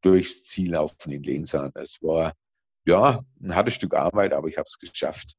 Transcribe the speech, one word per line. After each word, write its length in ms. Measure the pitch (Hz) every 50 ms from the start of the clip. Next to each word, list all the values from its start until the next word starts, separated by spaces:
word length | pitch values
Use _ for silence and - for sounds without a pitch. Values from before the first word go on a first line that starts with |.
durchs 440 | - 95 92 92 90 - - - -
Ziel 280 | - - - 92 90 85
laufen 400 | 80 78 78 - _ - 78 71
in 100 | 71 71
Lensahn. 500 | 71 67 71 80 78 - 76 69 69 69
Es 240 | - 73 73 - -
war, 320 | - 80 78 82 80 80 80 _ _ _ _ _ _ _ _ _ _
ja, 380 | - 87 95 113 143 165 123 - _ _ _ -
ein 100 | 95 85
hartes 200 | 87 107 120 113
Stück 200 | - - 87 -
Arbeit, 380 | - 69 85 - 104 98 92 73
aber 160 | 76 78 80
ich 80 | 78
habe 100 | - -
es 120 | - - -
geschafft 560 | - - _ - - 73 - - - - -